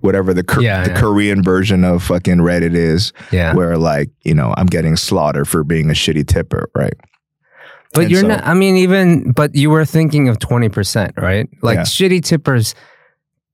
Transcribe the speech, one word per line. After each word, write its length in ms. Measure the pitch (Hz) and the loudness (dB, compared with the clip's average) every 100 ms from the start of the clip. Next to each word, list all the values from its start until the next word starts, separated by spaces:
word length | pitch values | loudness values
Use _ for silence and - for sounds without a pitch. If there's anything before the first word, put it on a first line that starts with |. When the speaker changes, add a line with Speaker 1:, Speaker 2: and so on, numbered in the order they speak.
Speaker 1:
whatever 320 | 98 98 92 | 2 2 0
the 100 | 90 | 0
Kor-, 200 | 90 - | 0 0
Speaker 2:
Yeah, 200 | 117 95 | 0 0
Speaker 1:
the 60 | 92 | 0
Speaker 2:
yeah. 100 | 90 | 0
Speaker 1:
Korean 420 | 113 104 104 98 | 2 2 2 0
version 420 | 92 92 95 95 | 2 2 2 2
of 180 | 90 87 | 2 0
fucking 360 | - 90 95 90 | 0 -2 0 2
Reddit 360 | 85 87 85 | 2 2 0
is, 380 | 85 82 80 110 - - | 0 0 0 -2 -8 -4
Speaker 2:
Yeah. 220 | 90 82 | -2 0
Speaker 1:
where, 220 | 90 87 82 | 0 0 0
like, 340 | 80 73 73 _ | 0 -2 -4 _
you 100 | - | -2
know, 200 | 78 60 - | -2 0 0
I'm 100 | 90 | 0
getting 300 | 85 80 80 | 0 -2 -2
slaughtered 500 | - 95 76 69 71 | -2 -2 -2 -2 -2
for 140 | 85 | -2
being 260 | 73 82 78 | -2 -2 0
a 20 | |
shitty 320 | 78 - 78 71 | -2 -2 -2 0
tipper," 420 | - - - - | -2 -2 -6 -6
right? 200 | - - - _ _ _ _ _ _ - - _ | -4 -4 -6 _ _ _ _ _ _ -20 -20 _
Speaker 2:
But 100 | - | -2
Speaker 1:
And 60 | 165 | 2
Speaker 2:
you're 120 | 180 | 2
Speaker 1:
so 60 | 208 | 2
Speaker 2:
not, 180 | 208 - | 0 -2
I 80 | |
mean, 220 | 175 196 185 | 0 2 2
even, 560 | 185 190 185 170 - | 2 2 2 2 0
but 220 | 127 151 | -2 0
you 160 | 147 143 | 0 2
were 140 | 156 | 2
thinking 440 | 156 160 160 147 135 | 2 0 0 2 0
of 100 | 110 | -2
twenty 300 | - 120 113 | -2 0 0
percent, 440 | 101 98 117 95 - | -2 -4 -2 -4 -4
right? 280 | 87 98 139 - | -2 -2 -4 -4
Like, 140 | 117 98 | -2 -2
Speaker 1:
Yeah. 60 | |
Speaker 2:
shitty 400 | 82 - 185 180 | -2 -2 0 0
tippers 500 | - 160 - 127 110 - - _ _ _ _ _ _ | 0 -2 0 0 -2 -6 -20 _ _ _ _ _ _